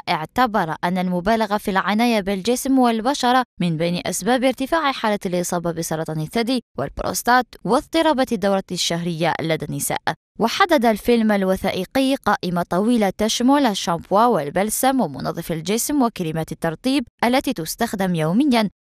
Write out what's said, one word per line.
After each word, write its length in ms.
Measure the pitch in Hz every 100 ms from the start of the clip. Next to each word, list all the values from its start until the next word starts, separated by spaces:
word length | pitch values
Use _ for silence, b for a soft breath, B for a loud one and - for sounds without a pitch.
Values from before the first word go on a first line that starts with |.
| -
اعتبر 680 | 170 156 - 254 208 165 151
أن 140 | 175 180
المبالغة 600 | 180 180 180 226 214 208
في 140 | -
العناية 480 | 190 180 214 240 226
بالجسم 600 | 185 202 180 247 269 269
والبشرة 640 | 247 226 220 285 247 254 254 -
من 160 | 175 156
بين 240 | 170 175 -
أسباب 380 | 180 190 247
ارتفاع 480 | 262 - 269 330 294
حالة 280 | 262 220 208 190
الإصابة 460 | 175 175 180 170
بسرطان 480 | 165 165 156 160 156
الثدي 420 | 156 233 233 262 - -
والبروستات 680 | 139 - - 180 - 247 247 -
واضطرابات 680 | 175 247 - 330 320 262 262
الدورة 300 | 226 196 196 -
الشهرية 640 | 180 - 170 175 160 165 -
لدى 240 | 160 160 143
النساء. 360 | 143 - - - 156 _ -
وحدد 460 | 226 - 392 311 233
الفيلم 460 | 214 - 233 220
الوثائقي 840 | 202 185 190 202 - - 269 262 269
قائمة 480 | - 208 180 175 175
طويلة 440 | 175 214 240 196 -
تشمل 480 | 214 - 247 285 262
الشامبو 500 | 190 - 170 - 190
والبلسم 840 | 240 196 143 180 208 - 262 269
ومنظف 500 | 175 131 156 165 -
الجسم 500 | 165 160 220 - -
وكريمات 500 | 233 - 165 160 160
الترطيب 540 | 165 165 160 262 269 240 _
التي 300 | 220 262 294
تستخدم 600 | 240 160 - 233 196 190 170
يوميا 540 | 156 202 302 240 208 -